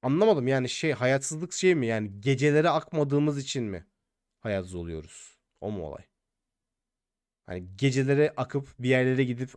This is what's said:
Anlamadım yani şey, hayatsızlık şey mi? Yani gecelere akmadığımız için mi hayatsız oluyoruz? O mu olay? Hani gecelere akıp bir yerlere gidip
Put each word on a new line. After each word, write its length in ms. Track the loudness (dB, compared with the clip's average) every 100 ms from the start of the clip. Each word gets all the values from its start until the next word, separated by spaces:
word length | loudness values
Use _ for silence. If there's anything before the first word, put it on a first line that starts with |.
Anlamadım 460 | 0 4 4 4 2
yani 200 | 0 -2
şey, 240 | -2 -2
hayatsızlık 600 | 0 2 0 -2 -8 -8
şey 220 | 0 2
mi? 120 | 4 2
Yani 340 | 0 -4 -4
gecelere 500 | 0 2 4 4 4
akmadığımız 680 | 0 -2 -2 0 2 2 -2
için 260 | -4 -4
mi 220 | -4 -8 -12 _ _ _ _ _
hayatsız 340 | -4 -4 -4
oluyoruz? 640 | -8 -8 -10 -12 -20 -20 _ _ _
O 100 | -8
mu 160 | -8 -8
olay? 180 | -12 -18 _ _ _ _ _ _ _ _ _ _ _ _ _ -12
Hani 300 | -12 -12 -2
gecelere 560 | 0 2 2 2 2 0
akıp 320 | -6 -6 -8 -6
bir 100 | 0
yerlere 360 | 2 2 2
gidip 260 | 0 -2 -8